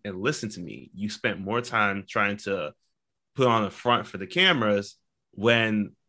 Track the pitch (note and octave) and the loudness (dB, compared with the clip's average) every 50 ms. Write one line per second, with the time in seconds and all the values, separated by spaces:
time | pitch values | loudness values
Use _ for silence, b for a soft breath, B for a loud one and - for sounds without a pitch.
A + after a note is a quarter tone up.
0 | - G#2 F#2+ F2+ G2+ C#3 D3+ - - G#2 - F#2 F2 D2+ A1 B1 C2 - - F#2 | -10 -10 -8 -4 -2 -2 -2 -2 -6 -8 -10 -10 -12 -12 -12 -14 -16 -18 -10 -8
1 | G#2 G#2 - - - A#2 F#2+ F2+ F#2+ G2 A2 A#2+ B2 - B2 A2 G#2 G2+ G2 G2+ | -8 -8 -6 -4 -4 -4 -4 -4 -4 -4 -4 -4 -4 -2 0 2 2 2 0 -2
2 | G2 - - A2+ G2+ G2+ G2+ G2+ - G2+ G2 F#2 D2+ D2 - _ _ _ _ _ | -6 -4 -2 0 0 0 -2 -4 -4 -4 -4 -4 -4 -6 -10 _ _ _ _ _
3 | _ _ _ _ _ _ _ - C3 B2 A#2 A2+ G#2 F#2+ - - - B2 A#2+ G#2+ | _ _ _ _ _ _ _ 2 4 4 4 4 2 0 -4 -4 0 2 2 2
4 | G#2 - - F#2 F#2+ - - F3 F#3 F#3+ F3 C3 A2 G#2+ G#2 G2+ G#2+ - - _ | 0 -4 -8 -10 -10 -4 0 4 4 4 4 4 4 2 2 2 0 -4 -12 _
5 | _ _ _ _ _ _ _ G2 G2+ A#2 A#2+ A#2 A2+ A2 G#2+ G#2+ G2+ - - _ | _ _ _ _ _ _ _ 0 2 4 4 4 4 2 2 0 0 -2 -4 _
6 | _ | _